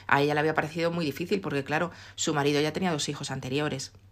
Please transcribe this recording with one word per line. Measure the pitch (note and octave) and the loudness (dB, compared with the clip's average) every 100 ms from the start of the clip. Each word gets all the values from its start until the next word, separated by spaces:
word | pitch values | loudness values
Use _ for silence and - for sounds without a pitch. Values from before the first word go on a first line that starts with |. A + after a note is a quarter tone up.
| - | 2
a | C#3 | 4
ella | D3 | 4
le | C#3+ | 4
había | D#3 D#3 | 2 2
parecido | D#3+ D#3+ E3 | 0 0 0
muy | E3+ D#3 | 0 -2
difícil | - F3 G3+ | -4 -2 -2
porque, | D#3 C#3+ | 0 -4
claro, | C3+ D3+ F3 - - - | -2 -2 -2 -6 -16 -6
su | - | -2
marido | D3+ C#3+ C#3+ | 2 2 2
ya | D3+ | 2
tenía | D3+ F#3 | 0 0
dos | D3+ - | 0 -2
hijos | D3 C#3+ | -6 -6
anteriores. | C3+ C3+ C#3 D3+ C3+ - - - | -6 -4 -2 -2 -4 -8 -14 -20